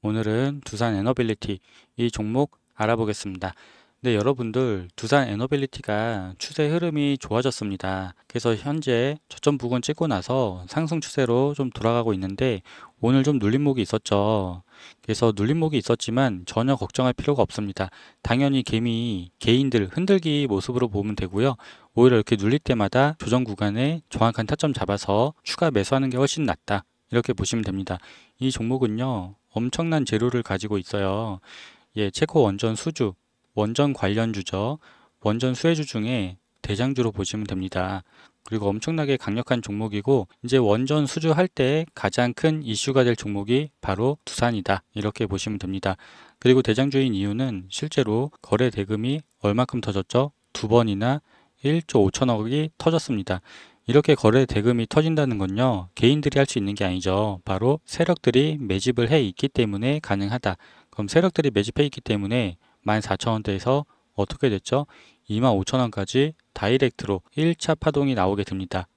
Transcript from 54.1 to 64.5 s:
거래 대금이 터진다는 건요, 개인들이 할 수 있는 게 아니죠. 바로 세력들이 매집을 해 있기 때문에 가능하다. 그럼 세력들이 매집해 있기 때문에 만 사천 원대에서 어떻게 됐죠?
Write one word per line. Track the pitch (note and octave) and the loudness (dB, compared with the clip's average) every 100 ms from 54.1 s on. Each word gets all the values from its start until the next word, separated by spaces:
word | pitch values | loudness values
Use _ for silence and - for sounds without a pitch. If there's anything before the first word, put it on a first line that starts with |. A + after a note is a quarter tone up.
| C#3+ | 4
거래 | A2 A#2 C3 | 6 4 4
대금이 | - G#2+ A#2+ A2+ | 2 2 2 2
터진다는 | - D#3+ D#3 C#3+ G#2+ | 2 2 2 0 0
건요, | G2 G2 B2+ G#2 F2+ - | -2 0 0 0 -6 2
개인들이 | A#2 D3 D3 C#3 | 4 4 2 2
할 | C#3 | 0
수 | - | 0
있는 | G2+ G#2 | -4 -2
게 | G2 | -2
아니죠. | F2+ F#2 F#2+ G#2+ G2 | -2 0 0 0 -4
바로 | - F#2+ A#2 D3+ _ | -4 0 2 0 _
세력들이 | - E3+ E3+ - B2 D3 D3+ | -2 0 2 4 4 2 -2
매집을 | A#2 F#2+ A#2+ A#2+ A#2 | -2 0 2 2 4
해 | D#3 | 4
있기 | A2+ - C#3 | 2 -2 -4
때문에 | - A#2 G2+ A#2+ D3 | 0 0 0 -2 -2
가능하다. | - G2 G2+ A#2+ A2 F2+ - - _ | -2 -2 0 -2 -2 -4 -10 -20 _
그럼 | - G2+ | -8 2
세력들이 | D#3+ F3+ - C#3+ | 4 4 2 2
매집해 | G#2 G2+ - D3 | 2 -2 0 -2
있기 | - | -2
때문에 | - G#2+ G2 A#2+ G#2+ F2 _ _ | -4 -2 0 0 -2 -6 _ _
만 | - G#2+ | 0 0
사천 | - F#2+ - | 0 -2 0
원대에서 | A2 A2 F#2+ A#2+ C#3 D3 _ _ | -2 -2 -2 2 0 0 _ _
어떻게 | - G2+ - | -4 -4 0
됐죠? | C3+ | 0